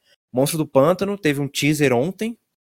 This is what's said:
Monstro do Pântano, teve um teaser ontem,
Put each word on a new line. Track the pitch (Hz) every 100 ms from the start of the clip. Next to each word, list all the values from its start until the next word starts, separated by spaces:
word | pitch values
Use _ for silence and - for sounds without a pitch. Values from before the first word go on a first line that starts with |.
| _ _ _
Monstro | 123 143 160
do | 156
Pântano, | 135 143 185 196 202
teve | 151 143
um | 139
teaser | - 143 151 143
ontem, | 120 156 - 226 233 _ _